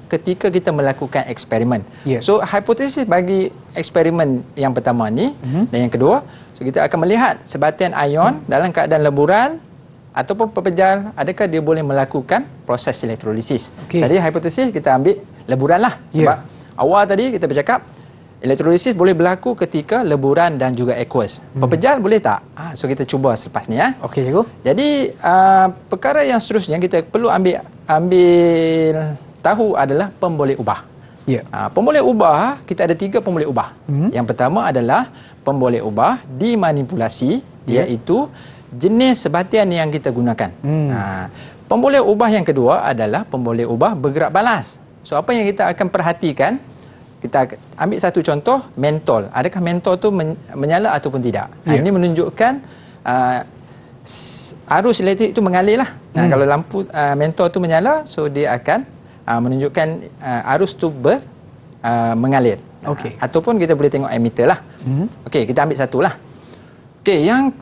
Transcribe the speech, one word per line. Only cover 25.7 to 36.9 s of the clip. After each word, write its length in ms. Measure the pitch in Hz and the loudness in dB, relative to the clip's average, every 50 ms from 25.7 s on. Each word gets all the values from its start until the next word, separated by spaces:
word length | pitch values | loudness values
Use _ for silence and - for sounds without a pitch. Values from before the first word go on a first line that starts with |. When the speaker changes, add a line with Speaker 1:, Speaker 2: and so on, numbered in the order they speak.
| 185 - - - | 0 -6 -8 -8
Speaker 1:
perkara 360 | 196 185 - 262 294 302 285 | -8 -2 -2 0 2 2 2
yang 160 | 269 247 220 | 2 2 0
seterusnya 400 | - - 208 220 - - 151 170 | 0 0 -2 -2 0 0 -2 -2
kita 240 | 180 180 180 165 165 | 0 0 0 0 -2
perlu 240 | - - 226 240 - | 0 -2 0 0 2
ambil, 320 | - 190 185 185 165 - - - - - - | 2 2 2 2 0 -2 -8 -14 -20 -16 -2
ambil 1300 | - 156 156 170 180 185 185 180 175 175 175 170 170 170 165 165 160 160 160 160 160 156 156 156 151 147 - - - - - - | 0 0 2 2 4 4 6 6 8 6 6 6 4 4 2 2 2 2 2 2 2 0 0 -2 -4 -6 -8 -12 -20 -20 -2 0
tahu 320 | 165 208 214 226 208 - | 0 2 2 0 0 2
adalah 320 | - 139 135 139 156 202 196 - | 0 0 0 0 0 -2 -2 -4
pemboleh 400 | - 190 175 165 147 143 131 135 | -4 -4 -2 0 0 0 -2 -2
ubah. 240 | 139 117 107 98 - - - - - - - - - - - | -2 -2 -4 -4 -6 -8 -18 -20 -20 -20 -20 -20 -10 -4 -4
Speaker 2:
Ya. 160 | 131 113 - - - | -4 -4 -4 -8 -8
Speaker 1:
Ah, 160 | 101 104 101 | -6 -6 -2
pemboleh 320 | - 180 220 285 302 294 | -2 0 2 2 2 4
ubah, 600 | - 247 240 214 190 165 147 151 208 254 285 - - | 2 2 2 4 4 4 4 4 2 0 -2 -6 -8
kita 240 | - 180 - - 165 | -8 -2 -2 0 0
ada 80 | 170 | 0
tiga 240 | 160 196 196 196 226 | -2 -2 -2 -2 -2
pemboleh 240 | - 196 175 160 151 | -2 0 -2 -2 -2
ubah. 280 | 151 131 117 101 - - - - | -2 -2 -2 -4 -4 -10 -14 -6
Speaker 2:
Hmm. 240 | - 143 139 165 226 | -4 -2 0 0 0
Speaker 1:
Yang 240 | - 120 120 110 113 | 0 -2 -2 -2 -2
pertama 320 | - 127 135 175 220 220 | 0 0 0 0 0 0
adalah 480 | 175 131 127 117 117 143 220 254 - - - - - - - - | 0 0 0 0 2 2 0 0 -4 -10 -20 -20 -20 -20 -6 -4
pemboleh 360 | 143 139 135 127 123 120 113 | -2 0 0 2 2 0 0
ubah 400 | - 110 104 107 120 143 160 - - | -2 -4 0 2 2 2 0 -2 -8
dimanipulasi, 1160 | 135 131 127 190 240 233 214 180 160 151 143 131 120 | -14 -6 -2 -2 0 0 2 0 0 0 -2 -4 -4